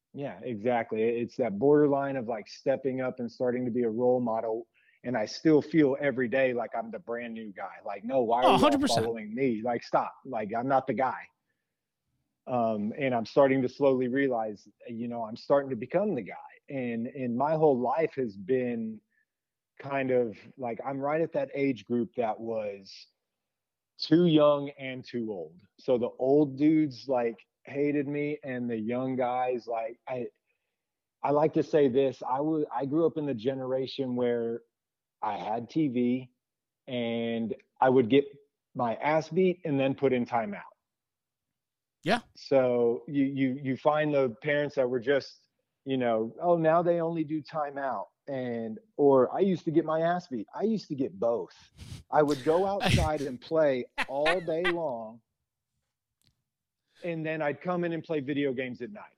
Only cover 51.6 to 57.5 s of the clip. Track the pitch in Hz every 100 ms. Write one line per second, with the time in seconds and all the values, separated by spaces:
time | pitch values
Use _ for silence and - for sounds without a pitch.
51.6 | - - - - - 139 147 139 139 170
52.6 | 196 202 190 - 156 156 139 123 - 160
53.6 | 151 127 120 - - 135 151 185 170 160
54.6 | 185 170 156 117 110 117 _ _ _ _
55.6 | _ _ _ _ _ _ _ _ _ _
56.6 | _ _ _ _ 175 165 156 156 147